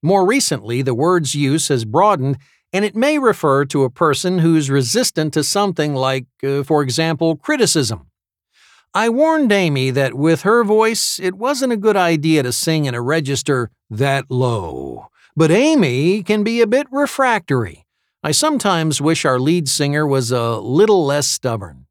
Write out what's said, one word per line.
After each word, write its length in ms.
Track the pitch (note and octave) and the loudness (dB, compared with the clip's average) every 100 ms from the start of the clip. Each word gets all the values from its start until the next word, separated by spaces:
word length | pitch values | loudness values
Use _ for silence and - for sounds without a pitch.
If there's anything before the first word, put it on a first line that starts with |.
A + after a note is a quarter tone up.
More 240 | D3+ G3 F#3 | 2 4 4
recently, 560 | C4+ - C3+ G#2 A#2+ | 2 0 -4 -4 -4
the 100 | C3+ | -2
word's 420 | A#2+ D#3+ F3+ C#3+ | 0 2 2 0
use 340 | D3 C#3 D#3 - | -2 0 0 0
has 180 | C3+ A2+ | -2 0
broadened, 500 | C3 G3+ F#3 C3 C#3 _ _ _ | 2 2 2 -2 -4 _ _ _
and 140 | F#3 | -4
it 100 | G#3 | -2
may 240 | G3+ C4+ D4+ | 0 0 2
refer 460 | B3+ F#3+ D#3 C3+ | 0 0 0 0
to 200 | C#3+ D3 | 0 0
a 40 | C3+ | -2
person 520 | - E3 C#3 F3+ F#3 | 0 0 0 -2 0
who's 280 | E3 D#3+ C#3 | 2 2 2
resistant 640 | C#3 A#2+ A3+ B3+ - D#3 | 0 0 0 -2 -2 -2
to 100 | D#3 | -2
something 520 | D3 G3+ G3+ F3 D3+ | -2 0 -2 0 -2
like, 320 | C#3 C3 C3 B2 _ | 0 -2 -2 -6 _
uh, 180 | C3+ C#3 | -4 -4
for 180 | C#3 D#3 | 0 0
example, 540 | C#3 A#2+ E3 D#3 E3 D#3 | 0 -2 -2 0 -2 -2
criticism. 720 | - D4+ A3 E3 A#2 F#2 - _ _ _ _ _ _ _ _ | -2 0 2 2 -2 -6 -12 _ _ _ _ _ _ _ _
I 160 | F#3+ A3+ | -2 0
warned 440 | A#3 D#4 D#4+ C4 | 2 2 2 2
Amy 380 | G3+ F3 C#3 C3 | 2 2 0 0
that 200 | B2+ C3+ | 0 0
with 300 | C3 D#3 E3 | 0 0 2
her 220 | G3 A#3 | 2 2
voice, 540 | G#3+ G#3+ A3 A3+ - - | 2 2 2 0 -4 -4
it 180 | F#3 F#3+ | -6 -4
wasn't 360 | A#3+ C#4 C4 | -4 -2 -2
a 60 | A3+ | 0
good 180 | G#3 G3+ | 0 2
idea 460 | F3 E3 D#3 D#3 | 2 0 2 0
to 100 | B2+ | 0
sing 320 | A#2+ - D#3+ | -2 -2 0
in 100 | C#3+ | -2
a 60 | A#2+ | -4
register 720 | A#2+ D#3+ C#3 C3+ - C3+ A#2 _ _ | -2 -2 -2 -4 -2 -2 -4 _ _
that 420 | G#2+ C#3 C#3 C3+ | -2 0 0 -2
low. 760 | B2+ B2+ A2+ E2+ C2 C2+ A#1+ - _ _ | -2 -2 -2 -6 -10 -12 -14 -18 _ _
But 160 | - D#3 | 0 2
Amy 720 | F#3 D4 D#4 D#3+ B2 D#3+ G#3 | 4 4 2 2 2 0 0
can 220 | F#3+ G#3+ | 0 -2
be 160 | G#3 A#3 | 0 0
a 60 | A3+ | 2
bit 220 | B3 C#4+ | 0 -2
refractory. 960 | C4+ C#4+ - C4 A3 - C3+ G#2 D2 _ _ _ _ D3+ | -2 -2 0 0 0 0 -2 -2 -10 _ _ _ _ -4
I 60 | |
sometimes 680 | D#3 D#4 C#4+ G#3 E3+ D#3+ C#3+ | 0 0 0 0 0 0 0
wish 240 | D3 E3 | 0 0
our 140 | D3 B2+ | 0 0
lead 300 | C3 F3 C#3+ | 0 0 -2
singer 360 | - C#3+ D3 | -2 -2 0
was 280 | D3+ C3+ A#2 | 0 0 0
a 240 | B2 A#2 A2 | -2 -2 -4
little 500 | G2+ C#3+ G#3+ G3 C#3+ | -2 2 4 4 2
less 220 | C#3+ - | 0 -2
stubborn. 580 | - B2+ A2+ F#2+ C2+ - | -4 -4 -6 -8 -18 -20